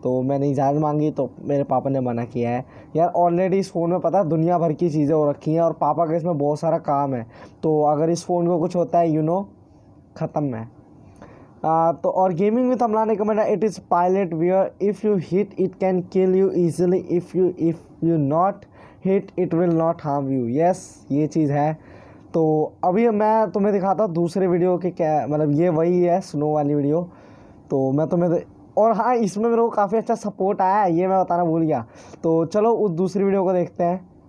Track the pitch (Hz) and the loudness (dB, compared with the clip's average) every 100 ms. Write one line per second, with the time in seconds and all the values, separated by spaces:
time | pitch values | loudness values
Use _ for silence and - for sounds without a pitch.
0 | 127 127 131 139 143 139 135 147 151 151 | -2 -2 -2 0 0 0 0 2 0 0
1 | 151 - 131 - - 143 139 127 139 135 | -2 -2 -6 -6 -4 -2 0 -2 0 -2
2 | 127 117 120 123 117 120 - - - 151 | -2 -4 -4 -4 -2 -4 -6 -18 -8 0
3 | 175 175 175 170 185 190 190 180 170 180 | 0 2 2 2 0 0 -2 -2 -2 0
4 | 160 170 175 160 160 175 165 151 175 151 | 0 0 0 0 2 2 0 0 -2 0
5 | 143 156 147 143 - 160 165 156 151 156 | 2 2 0 -2 -2 0 0 0 -2 0
6 | 165 165 160 160 143 147 165 165 170 143 | 0 0 -2 -2 -2 -2 -2 -2 -2 -2
7 | 143 127 113 - - - 160 156 147 147 | -2 -4 -8 -16 -20 -6 -2 2 2 2
8 | 160 170 - 175 175 175 170 180 170 175 | 0 -2 -2 -2 0 0 -2 -2 0 2
9 | 170 156 156 175 202 - - - - - | 2 2 0 -2 -4 -16 -20 -20 -20 -20
10 | - - 160 - 147 113 113 - - - | -20 -10 -6 -4 -4 -6 -12 -18 -20 -20
11 | - - - - - - 156 160 165 165 | -20 -20 -20 -20 -20 -8 -2 2 2 0
12 | 185 - 185 165 202 226 254 254 240 214 | -2 0 0 2 0 2 0 0 0 0
13 | 220 214 208 214 214 208 220 170 - 175 | 0 0 0 0 0 0 -2 -4 -2 0
14 | 180 190 190 160 175 185 190 - 196 202 | 2 2 0 -2 0 2 0 -2 -4 -2
15 | 214 202 143 175 202 - 190 185 190 185 | 0 -2 0 -2 -2 -2 -4 -2 0 0
16 | 180 190 185 185 190 - 175 147 180 185 | 0 0 2 4 2 2 0 2 0 0
17 | 175 175 175 - 180 175 165 165 - - | 0 -4 -2 0 0 0 -2 -2 -10 -4
18 | 165 165 139 156 185 202 - - - - | 0 0 0 2 0 -2 -14 -20 -20 -8
19 | 190 196 196 - 175 165 180 165 165 165 | -2 0 -2 -4 -2 0 2 2 0 -2
20 | 156 143 139 135 120 127 170 180 - - | -2 -2 -2 -2 -2 0 0 0 -8 -20
21 | - 139 151 165 151 143 151 156 - - | -4 -2 0 0 0 2 0 -2 -12 -20
22 | - - - 170 160 156 151 - 180 185 | -20 -20 -6 0 2 2 -2 -2 -2 2
23 | 233 208 214 220 214 190 202 202 190 175 | 2 2 2 2 0 0 0 0 0 0
24 | 214 165 170 196 185 175 180 180 175 170 | 0 0 -2 0 0 2 2 0 -2 -2
25 | 160 151 135 151 151 143 180 156 170 180 | 0 0 0 0 0 2 2 2 2 2
26 | 175 175 190 147 151 151 143 147 139 156 | 2 0 -2 -4 -2 0 0 0 0 0
27 | 180 - - - - - - 139 135 139 | -4 -12 -20 -20 -20 -20 -6 -2 0 0
28 | 156 180 175 160 - - - - 220 208 | 0 0 0 0 -4 -20 -8 2 2 2
29 | 226 247 214 190 226 233 233 220 202 220 | 0 0 0 -2 0 0 0 0 0 -2
30 | 214 226 208 - 190 190 185 202 196 165 | -2 -4 -4 -4 -2 0 0 2 2 0
31 | 185 190 180 175 175 165 160 139 113 - | 2 2 2 0 0 0 0 -2 -4 -16
32 | - - 170 165 160 214 220 226 208 160 | -20 -6 0 0 0 0 2 2 0 0
33 | 185 196 196 196 185 185 175 - 175 185 | -2 0 0 0 0 0 -2 -2 -2 -2
34 | - - | -8 -20